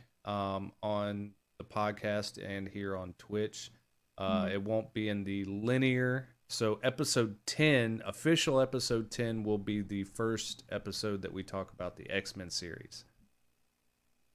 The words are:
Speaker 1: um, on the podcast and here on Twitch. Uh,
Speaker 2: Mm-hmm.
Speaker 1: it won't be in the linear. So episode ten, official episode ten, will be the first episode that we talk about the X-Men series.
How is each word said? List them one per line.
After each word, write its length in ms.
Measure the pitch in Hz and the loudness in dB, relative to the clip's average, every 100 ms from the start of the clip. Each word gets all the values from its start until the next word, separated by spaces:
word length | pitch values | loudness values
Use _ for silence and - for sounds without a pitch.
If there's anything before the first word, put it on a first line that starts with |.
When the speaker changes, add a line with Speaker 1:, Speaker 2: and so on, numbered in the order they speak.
| - _ 101 | -10 _ -4
Speaker 1:
um, 460 | 104 98 98 98 - | -2 0 -2 -4 -4
on 520 | 107 104 104 101 101 - _ - | -2 0 0 -2 -6 -10 _ -16
the 40 | - | -6
podcast 800 | 107 104 104 107 104 101 - | -2 0 0 0 0 -2 -6
and 240 | 98 98 98 | -6 -6 -6
here 300 | 101 98 95 | -6 -4 -4
on 160 | 92 85 | -6 -12
Twitch. 520 | - 104 107 - - - _ _ _ - | -4 -2 -2 -4 -14 -16 _ _ _ -4
Uh, 280 | 95 104 98 | 2 2 2
Speaker 2:
Mm-hmm. 80 | 101 | 0
Speaker 1:
it 80 | |
won't 280 | 101 110 110 | 0 0 0
be 140 | 110 107 | -2 -2
in 160 | 104 | -2
the 220 | 98 98 95 | -2 -2 -2
linear. 840 | 101 113 127 131 127 127 131 127 _ - | -2 2 4 4 4 2 0 -4 _ -10
So 320 | - 110 107 | 0 2 2
episode 520 | 127 127 139 127 113 101 - | 0 0 2 4 2 0 -6
ten, 560 | - 151 135 113 113 - | 4 6 6 4 0 -4
official 540 | - 151 165 - 131 | -2 4 4 6 4
episode 520 | 131 131 - 117 110 | 4 2 0 0 0
ten, 320 | - 117 113 | -2 -2 0
will 140 | 104 104 | 2 0
be 220 | 98 104 | 2 0
the 220 | 98 101 | 0 -2
first 600 | 95 - 113 110 - - - | -4 -2 0 0 -4 -8 -6
episode 500 | - 101 95 107 101 | -6 -4 -4 -2 -2
that 100 | 92 | -4
we 100 | 95 | -6
talk 300 | 92 98 92 | -4 -4 -6
about 220 | - 90 - | -6 -8 -8
the 140 | - | -2
X-Men 400 | 98 - 101 87 | -2 -2 -8 -6
series. 540 | - 87 - - - - _ _ _ _ _ _ _ _ _ _ _ _ | -6 -6 -10 -12 -16 -18 _ _ _ _ _ _ _ _ _ _ _ _